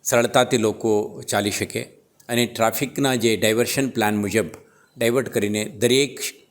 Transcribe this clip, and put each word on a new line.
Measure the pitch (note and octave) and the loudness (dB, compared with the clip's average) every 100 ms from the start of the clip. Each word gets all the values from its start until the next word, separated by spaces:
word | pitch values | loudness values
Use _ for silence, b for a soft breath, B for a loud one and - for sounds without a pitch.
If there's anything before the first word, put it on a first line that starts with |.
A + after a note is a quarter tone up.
સરળતાથી | - A#2+ A2+ C3+ B2 B2+ | 2 2 2 2 2 2
લોકો | G#2+ - A2+ G#2+ G#2+ - - | 0 0 0 0 0 -10 -4
ચાલી | G#2 G#2 | 0 0
શકે | - F#2+ - A#2+ - _ _ - | -2 -4 -6 -10 -16 _ _ -4
અને | A#2+ A#2 | 0 0
ટ્રાફિકના | A#2+ A2+ A2+ C#3 - C#3 B2+ | 2 0 0 -6 -2 0 2
જે | A2+ G#2+ | 2 2
ડાયવર્ઝન | A2 A2 A2+ - C3+ | 2 2 0 0 -2
પ્લાન | A2+ G#2+ G#2+ | 0 0 0
મુજબ | G2+ G#2+ G#2 - b b b - | 0 -2 -2 -8 b b b -2
ડાયવર્ટ | A#2 B2 B2 | 0 0 0
કરીને | A#2 G2+ G#2+ - | -2 -2 -2 -4
દરેક | G#2 A#2+ B2+ C#3+ - - - _ | -2 2 4 2 -4 -10 -12 _